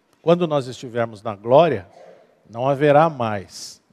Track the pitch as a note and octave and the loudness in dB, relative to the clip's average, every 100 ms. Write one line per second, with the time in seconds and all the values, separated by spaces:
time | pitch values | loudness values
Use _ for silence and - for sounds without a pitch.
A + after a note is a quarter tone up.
0 | _ _ D#3 F3 E3+ D3 B2+ A#2 C3 A#2+ | _ _ 0 0 0 -2 -4 -12 -10 -6
1 | A2+ G#2+ A2+ G2+ A2+ C3+ E3 A2+ F2+ _ | -6 -6 -12 -8 4 4 4 0 -8 _
2 | - - _ _ _ A2 C3 C3+ D3 C#3+ | -20 -20 _ _ _ -6 -4 0 4 4
3 | E3 C#3+ A2+ G#2 F2+ - - - _ | 2 0 -6 -8 -10 -18 -20 -20 _